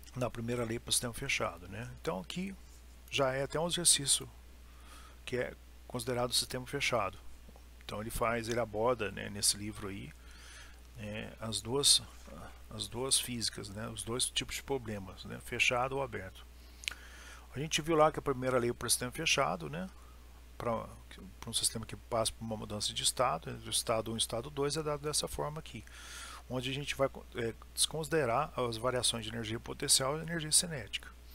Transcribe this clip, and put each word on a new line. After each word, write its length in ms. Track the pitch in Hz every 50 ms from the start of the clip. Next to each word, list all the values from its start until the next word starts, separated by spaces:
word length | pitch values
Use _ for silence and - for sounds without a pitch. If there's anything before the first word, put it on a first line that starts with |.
| - - -
na 140 | 123 123 117
primeira 340 | - 120 113 117 120 123 120
lei 140 | 113 113 120
pro 140 | - -
sistema 220 | - - - 123 117
fechado, 540 | - 139 139 - - 117 107 - 95 87 92
né? 220 | 95 101 120 127 127 123
Então 200 | - 156 170 185
aqui 360 | 180 - - 175 185 196 196 - - - - - - - - - - -
já 240 | - - 139 131 131
é 100 | 135 139
até 160 | 131 - 151
um 60 | 160
exercício 640 | 175 160 165 175 - - - 143 131 - - 135 120 - - - - - - - - - - - - - - - - - - -
que 120 | - - 123
é 180 | - - - - - - - - - -
considerado 440 | - 127 117 123 127 120 120 123 120
sistema 340 | - - - - 127 127 120
fechado. 500 | - 143 131 - - 117 101 95 - - - - - - - - - - - - - - -
Então 160 | - - 104
ele 120 | 107 117
faz, 360 | - - 123 113 117 120 113 110
ele 120 | 117 113
aborda, 520 | 120 110 101 104 110 123 127 113 107 98
né, 180 | 98 - 107 104
nesse 280 | 101 101 101 - - 101
livro 300 | 104 104 107 - - 98
aí, 260 | 95 98 117 147 - - - - - - - - - - - - - - - - -
né, 380 | 120 107 107 104 110 113 107 - -
as 200 | 110 113 107 101
duas, 400 | - 110 120 143 143 - - - - - - - - - - 71 - - - - - -
as 180 | 117 110 104 101
duas 320 | 104 113 131 135 127 -
físicas, 500 | - - 123 117 107 - - - 104 104
né, 200 | 98 104 113 120
os 140 | 113 113 -
dois 260 | - 117 123 - -
tipos 260 | - - 127 - -
de 80 | - -
problemas, 600 | - 139 135 117 113 110 101 95 95 87 - -
né, 160 | 101 113 120 -
fechado 540 | - - 117 - - 127 123 123 131 135 139
ou 60 | 139
aberto. 420 | 127 110 98 92 95 - - - - - - - - - - - - - - - - - - - - - - - - -
A 60 | 123
gente 220 | 143 160 - -
viu 140 | 151 156 165
lá 160 | 151 151 156
que 80 | 156 -
a 20 |
primeira 360 | 135 - 139 127 127 131 127 127
lei 140 | 117 120
para 140 | 120 - -
o 40 | 117
sistema 220 | - - 127 123
fechado, 580 | 120 - 160 156 - - 139 147 175 185 165 143
né, 200 | 139 165 185 190 - - - - - - - - - - - - - -
pra, 300 | - 120 117 110 107 104 110 - - - - - 95 95 - -
pra 100 | - 123
um 40 | 113
sistema 320 | - - - - 117 113
que 120 | - - 107
passa 340 | - - - 113 113 -
por 140 | - - 113
uma 100 | 113 110
mudança 380 | 107 113 - 101 107 101 - 117
de 100 | - 127
estado, 460 | - - - 127 127 151 165 - -
entre 180 | 123 117 113 113
o 40 |
estado 400 | 110 - - - 117 110 107 110
um 20 | 113
e 20 |
o 20 | 113
estado 320 | - - - 113 120 147
dois, 280 | 151 139 139 143 143 156
é 60 | 156
dado 180 | 151 147 147
dessa 260 | 147 151 143 - - -
forma 320 | - - 147 147 151 156
aqui, 240 | 156 - - 113 - - - - - - - - - - - - - -
onde 200 | 123 127 123 131
a 40 | 135
gente 220 | 135 143 - -
vai, 140 | - 135 135 - - - - -
é, 180 | - 117 113 110 - - - -
desconsiderar 840 | - - - - 156 160 139 156 160 143 120 113 127 151 160 - -
as 200 | 127 120 117 110
variações 480 | 113 127 123 123 113 - - 117 110
de 60 | 107
energia 280 | 110 117 113 107 110 117
potencial 580 | - - - - - 139 - - 135 131 147 156
e 40 |
energia 300 | 165 160 170 170 151 156
cinética. 600 | 147 - - 175 165 135 107 104 - - - - - - - - -